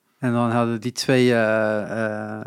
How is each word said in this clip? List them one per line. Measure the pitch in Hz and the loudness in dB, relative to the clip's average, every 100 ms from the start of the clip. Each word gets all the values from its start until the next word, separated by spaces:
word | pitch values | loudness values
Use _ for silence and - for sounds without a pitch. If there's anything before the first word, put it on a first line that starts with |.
| _ - | _ -6
En | 123 | -2
dan | 120 120 | 0 0
hadden | 120 117 113 | 0 0 -2
die | 123 | -6
twee, | - - 127 123 | -4 2 4 4
eh, | 117 110 110 107 107 98 110 | 4 2 2 0 -2 -4 -4
eh, | 110 107 107 107 | -4 -4 -8 -10